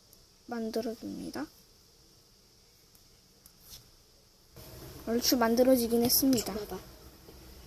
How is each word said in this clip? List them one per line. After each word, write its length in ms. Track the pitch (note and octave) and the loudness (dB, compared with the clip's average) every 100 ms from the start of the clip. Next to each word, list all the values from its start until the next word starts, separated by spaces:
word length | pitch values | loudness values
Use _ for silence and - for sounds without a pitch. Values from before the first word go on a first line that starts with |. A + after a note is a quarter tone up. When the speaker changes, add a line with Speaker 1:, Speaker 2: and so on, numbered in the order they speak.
| _ - _ _ - | _ -20 _ _ -12
Speaker 1:
만들어줍니다. 1000 | A#3 A3 A3+ A#3 A3+ G#2 F#3 F#3 B3 D4+ - _ _ _ _ _ _ _ _ _ _ _ _ _ - _ _ _ _ - _ - - - _ _ _ _ _ _ - - - - - - | -8 -4 -4 -6 -8 -10 -10 -10 -10 -12 -14 _ _ _ _ _ _ _ _ _ _ _ _ _ -20 _ _ _ _ -20 _ -20 -20 -20 _ _ _ _ _ _ -20 -20 -18 -18 -12 -4
얼추 300 | A#3 - B3+ | 0 2 2
만들어지긴 680 | A3+ A#3 B3 C4 A3+ A#3 | 4 4 6 6 4 2
했습니다. 480 | A#3+ - C4+ A#3+ G3 | 2 4 4 2 0
Speaker 2:
봐봐. 240 | G#3 G#3 F#3 - - - - - - - - | -6 -8 -12 -14 -20 -20 -20 -20 -20 -20 -20